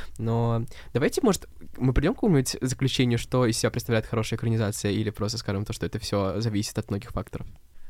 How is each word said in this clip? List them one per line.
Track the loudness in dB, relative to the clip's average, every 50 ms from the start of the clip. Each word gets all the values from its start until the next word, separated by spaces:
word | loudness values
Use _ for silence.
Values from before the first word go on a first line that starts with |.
| -8 -8 -8 -4
Но | -2 0 0 2 2 2 2 0 -2 -4 -8 -12 -8 -4 -2
давайте, | 2 2 2 2 4 4
может, | 4 4 4 0 -10 -16 -16 -14 -12 -6 0
мы | 2 2 4
придем | 4 4 2 2
к | 2
какому-нибудь | 4 4 6 6 4 2 -2 -2
заключению, | -2 -2 -2 0 0 0 2 4 4 4 4 2
что | 0 0 2 4 4 4
из | 2 2
себя | 2 0
представляет | 0 0 -2 0 0 0 0
хорошая | 0 0 -2 0 0 -2 -2
экранизация, | 0 0 0 2 0 0 -2 -2 -2 0
или | 0 0 0 -2
просто | -2 -2 -2 -4 -4 -4
скажем | -4 -4 -4 -2 -2
то, | -4 -6
что | -6 -6 -6
это | -6 -6
все | -6 -2 0 0 0 0 0 -2
зависит | -2 0 0 0 -2 -2 -4 -6
от | -4 -2
многих | -4 -6 -4 -6
факторов. | -6 -8 -8 -6 -8 -10 -10 -10 -14 -16 -20 -18 -16 -14 -12 -10